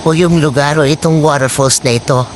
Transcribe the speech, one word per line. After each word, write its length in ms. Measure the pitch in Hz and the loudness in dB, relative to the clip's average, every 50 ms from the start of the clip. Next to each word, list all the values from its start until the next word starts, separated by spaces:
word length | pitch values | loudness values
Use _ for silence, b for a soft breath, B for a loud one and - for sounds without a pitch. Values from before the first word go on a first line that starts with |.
| - | 0
o 80 | 160 | 0
yung 320 | 160 160 180 175 170 170 147 | 0 2 2 2 2 2 2
lugar 320 | 151 127 143 143 147 147 | 0 0 0 0 0 0
o 80 | 156 147 | 0 0
itong 400 | 135 156 156 - 165 160 160 147 | 0 0 0 0 0 0 2 2
waterfalls 560 | 156 147 143 131 127 - - 135 135 - - - 135 | 2 0 0 0 -2 -2 0 0 0 0 0 -2 -2
na 80 | 117 | -2
ito. 320 | 120 - - 143 127 127 113 - | -2 0 0 0 0 -2 -4 -6